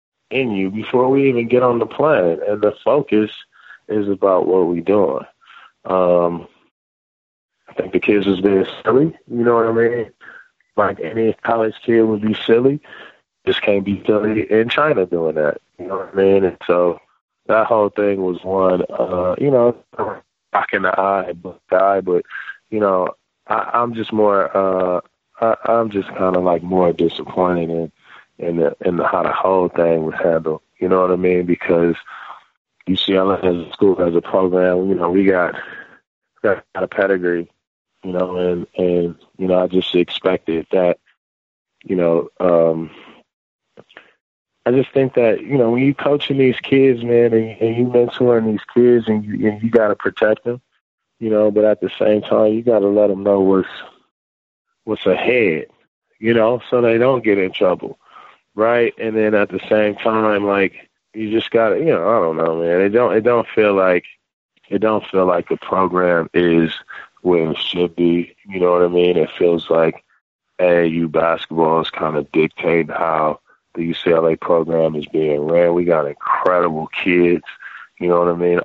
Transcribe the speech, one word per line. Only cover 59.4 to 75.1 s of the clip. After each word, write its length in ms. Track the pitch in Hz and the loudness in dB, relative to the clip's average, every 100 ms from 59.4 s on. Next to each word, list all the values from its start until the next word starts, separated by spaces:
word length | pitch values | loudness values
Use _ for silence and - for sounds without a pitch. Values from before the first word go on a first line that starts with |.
| 101 | 0
the 100 | 90 - | -4 -2
same 260 | 107 107 | 0 0
time, 500 | 101 113 110 110 101 | -2 -2 0 0 0
like, 460 | 101 98 95 - - _ _ | 0 0 -2 -4 -20 _ _
you 160 | 107 110 | -10 -4
just 220 | 110 - | -4 0
gotta, 260 | 117 113 95 | 0 2 0
you 80 | 160 | 0
know, 220 | 104 87 | 0 2
I 100 | 113 | 0
don't 180 | 85 80 | 0 -2
know, 240 | 82 82 | -2 -2
man. 200 | 85 87 | 0 0
It 80 | 98 | 2
don't, 280 | 113 117 104 | 2 2 2
it 60 | |
don't 240 | 110 120 110 | 2 0 0
feel 180 | - 107 | 0 2
like, 320 | 98 92 90 - - _ _ _ _ - | 4 2 0 -2 -20 _ _ _ _ -8
it 120 | 98 | -4
don't 260 | 110 107 - | -2 -2 -2
feel 200 | 95 92 | 0 2
like 220 | 87 - | 0 -2
the 100 | 80 | -6
program 720 | - 95 90 90 90 85 80 | -4 -2 0 0 0 0 0
is 380 | 85 87 82 82 - - - - _ | 0 2 2 0 -4 -16 -20 -20 _
where 300 | 90 87 80 | 0 0 0
it 60 | 76 | -4
should 360 | - 90 87 | -6 -4 -4
be. 400 | 87 87 87 85 _ - | 0 0 0 -2 _ -12
You 100 | 95 | -2
know 140 | 90 | 0
what 100 | 87 | 2
I 60 | 87 | 2
mean? 280 | 87 87 87 | 2 2 2
It 140 | 78 - | -2 0
feels 320 | 87 85 - | 0 0 0
like 320 | 82 80 - _ _ _ _ _ - | 0 0 -2 _ _ _ _ _ -2
A 220 | 90 87 | 2 2
A 40 | 85 | 2
U 220 | 82 82 | 0 -2
basketball 720 | 78 82 82 - 80 80 80 | 0 0 -2 -4 -2 0 0
is 80 | 78 | -2
kinda 360 | - 78 76 73 | -6 -6 -4 -4
dictating 560 | 82 78 - 87 82 78 | 0 -2 -2 -2 0 -2
how 500 | - 82 80 78 73 _ _ _ | -4 -2 -2 -2 -4 _ _ _
the 100 | 85 | -8
U 100 | 82 | -6
C 160 | 82 - | -4 0
L 160 | 82 82 | 2 2
A 100 | 80 | -2
program 600 | - 85 80 82 80 78 | 0 0 0 0 0 -2
is 100 | |
being 340 | 73 | -6